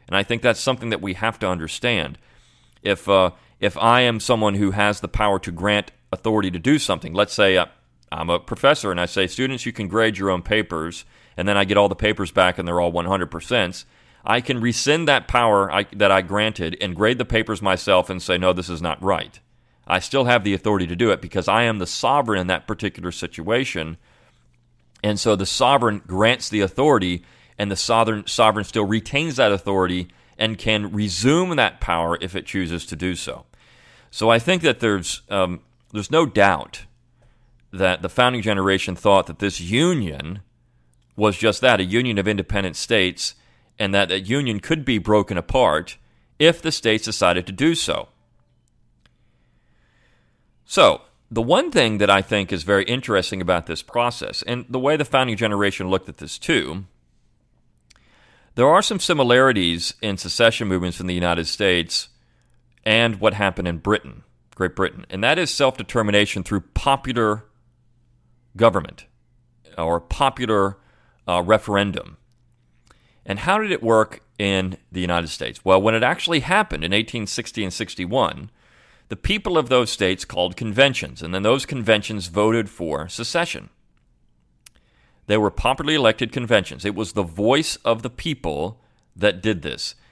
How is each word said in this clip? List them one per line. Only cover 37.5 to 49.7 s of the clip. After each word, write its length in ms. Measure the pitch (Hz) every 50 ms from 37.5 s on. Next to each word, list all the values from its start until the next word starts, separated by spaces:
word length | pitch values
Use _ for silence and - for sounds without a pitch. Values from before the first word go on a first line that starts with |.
| _ _ _ _
that 320 | - 90 95 92 90 80 87
the 60 | 90
founding 320 | - - 123 123 127 120 95
generation 520 | 110 104 98 95 98 95 95 - - 90
thought 300 | - - 104 98 95 85
that 140 | - 80 -
this 200 | 101 101 - -
union 800 | 87 85 104 127 160 180 180 143 104 82 71 71 73 78 92 101 - _ _ _ _ _ _ _ _ _ _ _ _ _ _
was 200 | - 104 107 92
just 240 | - 110 110 101 -
that, 180 | 131 127 117 95
a 40 | 92
union 360 | 90 101 120 127 123 107 101
of 80 | 90 107
independent 480 | 107 95 90 - - 101 98 90 76
states, 580 | - - - 117 104 92 92 87 - - - - _ _ _ _ _ _ _ _ -
and 140 | 104 98 98
that 140 | 98 98 -
that 180 | 92 98 95 95
union 320 | 127 143 143 123 107 101
could 260 | - - 165 156 135
be 140 | 135 120 104
broken 380 | 85 104 107 107 98 - 101 87
apart 600 | - - - 131 123 87 76 78 87 - - - _ _ _ _ _ _ _ -
if 240 | 147 165 165 -
the 100 | - 160
states 320 | 147 - - 113 107 110 -
decided 440 | 113 - - 101 90 87 90 87 -
to 40 |
do 220 | 95 92 139 165 165
so. 360 | 160 - - - - - - _ _ _ _ _ _ _ _ _ _ _ _ _ _ _ _ _ _ _ _ _ _ _ _ _ _ _ _ _ _ _ _